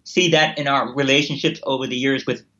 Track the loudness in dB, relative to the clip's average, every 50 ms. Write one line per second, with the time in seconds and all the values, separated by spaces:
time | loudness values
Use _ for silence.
0 | _ -6 -2 0 2 4 4 4 2 2 0 -2 -2 0 0 0 0 -2 -2 -2
1 | 2 2 4 2 2 0 -2 -2 -2 -2 -4 -4 -4 -4 -4 -2 -4 -4 -4 -2
2 | 0 0 0 0 -2 -4 -6 -6 -8 _ _ _